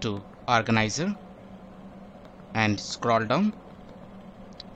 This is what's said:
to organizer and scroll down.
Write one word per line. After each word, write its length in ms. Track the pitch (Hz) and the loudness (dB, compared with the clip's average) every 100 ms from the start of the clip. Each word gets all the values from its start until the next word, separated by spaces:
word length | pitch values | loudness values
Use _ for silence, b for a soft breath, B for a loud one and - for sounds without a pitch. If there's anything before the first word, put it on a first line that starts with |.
| 117 | 0
to 140 | 101 - - - | -2 -6 -6 4
organizer 680 | 117 110 113 107 117 185 202 - - - - - - - - - - - - - 110 | 4 6 6 6 2 0 0 -6 -16 -16 -16 -16 -16 -16 -16 -16 -18 -18 -18 -4 2
and 240 | 107 101 | 4 2
scroll 440 | - - 120 113 | -2 -2 4 4
down. 300 | 110 139 214 - - - - - - - - - - - - | 6 4 4 0 -8 -18 -16 -16 -16 -16 -16 -16 -16 -16 -8